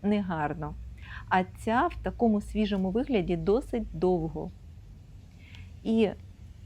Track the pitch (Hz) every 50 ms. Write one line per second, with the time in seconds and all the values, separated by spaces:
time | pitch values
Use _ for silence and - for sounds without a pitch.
0 | - 202 208 208 202 180 170 156 151 143 190 165 151 147 - - - - - -
1 | - - - - - - 190 190 185 180 - - - 226 220 254 320 349 - -
2 | - 190 190 - 240 226 208 208 208 - - 208 214 196 202 190 185 185 180 226
3 | 285 285 262 202 170 151 180 165 160 196 202 254 - - - 233 214 - - 160
4 | 185 180 185 170 156 160 147 156 - 180 - - - - - - - - - -
5 | - - - - - - - - - - - - - - - - - 196 226 226
6 | 220 190 - - - - - - - - - - -